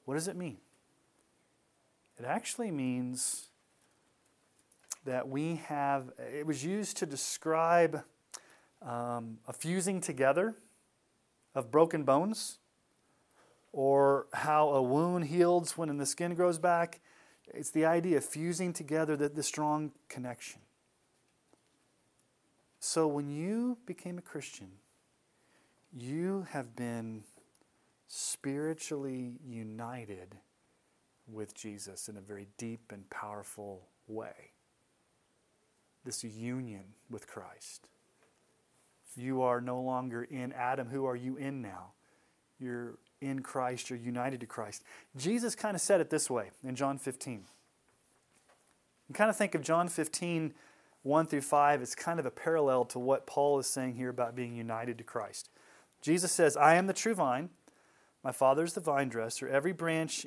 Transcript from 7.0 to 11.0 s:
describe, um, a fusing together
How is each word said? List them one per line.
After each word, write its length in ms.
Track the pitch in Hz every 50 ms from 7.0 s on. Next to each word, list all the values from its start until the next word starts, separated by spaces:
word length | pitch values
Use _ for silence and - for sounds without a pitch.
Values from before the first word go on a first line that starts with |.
| 185
describe, 960 | 151 139 135 - - - - - 160 160 160 165 165 175 170 165 160 156 143 - - _ _ _ - - - - - - _ _ _ _ _
um, 560 | - 123 120 120 120 120 120 120 117 113 113 113 -
a 60 | -
fusing 480 | - - - 160 180 190 170 202 190 175
together 560 | - 170 139 131 135 135 139 175 196 226 220 - - - _ _ _ _ _ _